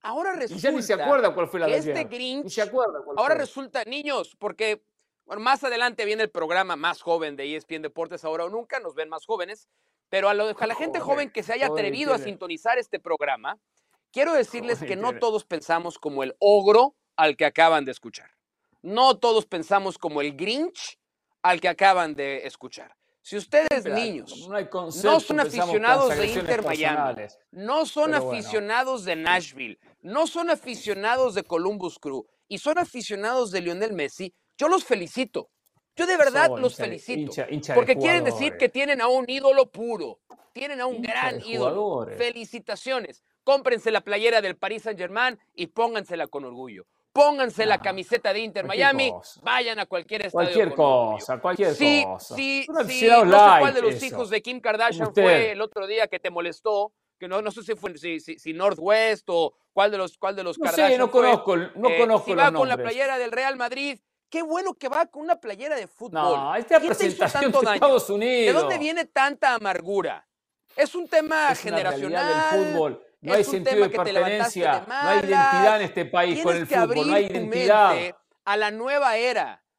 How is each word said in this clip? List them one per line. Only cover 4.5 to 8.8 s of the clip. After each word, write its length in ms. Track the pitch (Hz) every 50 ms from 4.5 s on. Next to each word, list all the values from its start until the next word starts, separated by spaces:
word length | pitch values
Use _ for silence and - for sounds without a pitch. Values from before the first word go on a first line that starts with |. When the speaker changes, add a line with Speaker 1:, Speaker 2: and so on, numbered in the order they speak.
| 175 - 220 214 214 208 _ _ _ _ _ _ _ _ _
Speaker 1:
bueno, 160 | _ 190 214
más 220 | 220 254 269 277
adelante 420 | 285 262 240 233 247 247 226 - 214
viene 200 | 202 214 220 220
el 60 | 214
programa 440 | _ 175 160 156 170 185 190 185 170
más 280 | 143 156 175 165 -
joven 340 | - 170 165 165 160 151 143
de 80 | 135 139
E 100 | 143 151
S 100 | 156 143
P 120 | _ 160
N 80 | 160 156
Deportes, 400 | 147 147 165 165 160 175 165 -
Ahora 220 | 156 156 165 170
o 20 | 180
Nunca, 320 | 208 226 240 _ - 269